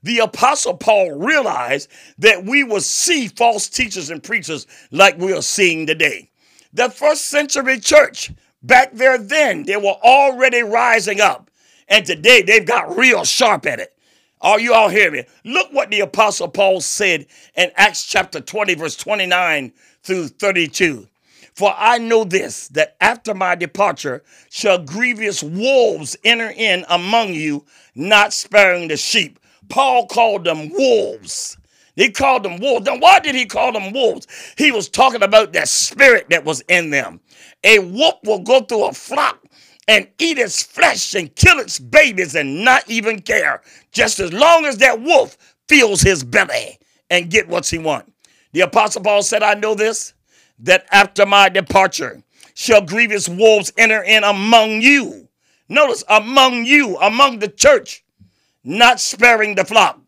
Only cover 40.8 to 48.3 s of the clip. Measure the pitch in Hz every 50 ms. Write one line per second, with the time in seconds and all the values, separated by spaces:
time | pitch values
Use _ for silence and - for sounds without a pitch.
40.8 | - - - 196 - - - 202 170 147 _ - - 359 349 302 226 - - -
41.8 | 135 120 110 302 311 269 214 185 180 160 135 160 147 139 135 160 208 254 254 269
42.8 | 262 - 226 220 202 214 226 208 - - 233 208 170 151 135 - _ _ _ -
43.8 | _ _ _ 208 - 226 - - 196 175 160 202 285 330 339 330 311 294 262 196
44.8 | 247 262 233 226 233 302 339 277 - - - _ _ _ _ _ _ _ - 190
45.8 | 233 220 202 175 - 190 190 160 131 120 123 208 190 - 123 - - - - _
46.8 | _ _ _ _ _ _ 175 180 175 170 165 214 190 165 170 175 151 - - 165
47.8 | 160 160 147 120 - _ _ _ _ _